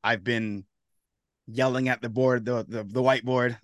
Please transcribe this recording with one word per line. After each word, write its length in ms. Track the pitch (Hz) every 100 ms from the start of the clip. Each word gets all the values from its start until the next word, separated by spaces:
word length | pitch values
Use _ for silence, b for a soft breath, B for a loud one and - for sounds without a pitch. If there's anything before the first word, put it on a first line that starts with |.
I've 220 | 107 113
been 400 | 101 117 110 101 92 _ _ _ _ _ _ _ -
yelling 420 | 113 131 127 127
at 120 | 123
the 80 | 120
board, 360 | 113 131 123
the, 200 | 110 120 101
the, 160 | 113
the 180 | 101 117
whiteboard, 560 | 127 131 120 127 123 117